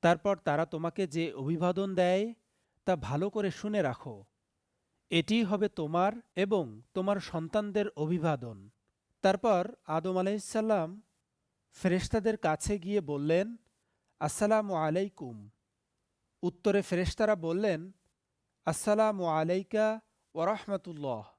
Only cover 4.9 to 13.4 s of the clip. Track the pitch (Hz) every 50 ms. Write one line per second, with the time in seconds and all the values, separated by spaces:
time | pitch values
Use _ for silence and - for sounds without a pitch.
4.9 | _ _ _ _ - 170 165 - 214 233 233 175 208 196 214 202 _ - 160 147
5.9 | 160 175 185 196 214 240 - _ _ - 190 196 220 196 160 120 107 110 120 _
6.9 | _ 185 185 196 202 196 - - - 160 160 156 - 214 208 208 190 208 202 208
7.9 | - 147 151 156 175 175 156 165 151 135 120 120 110 98 95 104 _ _ _ _
8.9 | _ _ _ _ _ _ - 190 190 202 - 233 208 175 180 208 - _ _ -
9.9 | 156 165 160 190 185 185 185 196 208 214 - - - 220 220 220 214 196 165 160
10.9 | 185 208 - _ _ _ _ _ _ _ _ _ _ _ _ _ _ - - 185
11.9 | 175 185 - - - 220 190 226 214 214 - 165 156 151 - - 208 202 165 185
12.9 | 208 208 165 143 147 143 143 151 160 175